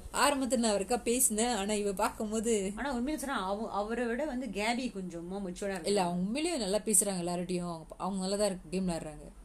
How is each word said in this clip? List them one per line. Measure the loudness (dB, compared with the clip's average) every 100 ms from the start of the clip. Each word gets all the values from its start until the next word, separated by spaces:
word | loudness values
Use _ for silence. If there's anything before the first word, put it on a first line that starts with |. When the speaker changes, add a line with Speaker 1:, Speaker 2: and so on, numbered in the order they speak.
| -6
Speaker 1:
ஆரம்பத்துல | 2 4 4 2 2
நான் | 4
அவருக்கா | 2 2 0
பேசினேன், | 2 4 4 4 2
ஆனா | 2 0
இவ | 0 0
பார்க்கும்போது | 0 -2 0 -2 0 2 2 2 -2
Speaker 2:
ஆனா | -2 0
உண்மையில | 0 -2
சொன்னா | -2 -2 -2
அவ-, | -2 -2
அவரை | -2 -2 -2
விட | 0 0
வந்து | -2 -2 -4
கேபி | -2 0 0 -2
கொஞ்சம் | -4 -6 -6 -6
more | -6 -6
மெச்சூர்டா | -4
Speaker 1:
இல்ல, | -4
Speaker 2:
இருக்காங்க. | -2 2 2
Speaker 1:
அவங்க | 4 2
உண்மையிலேயே | 0 0 0 0
நல்லா | 0 0
பேசுறாங்க | 4 4 4 0
எல்லார்கிட்டயும். | 0 -2 0 -2 -2
அவங்க, | -6 -10 -6
அவங்க | -4 -2
நல்லா | -2 2
தான் | 2
இருக்கு, | 0 -4
கேம் | -2 0
விளையாடுறாங்க. | -2 -4 -12 -16 -18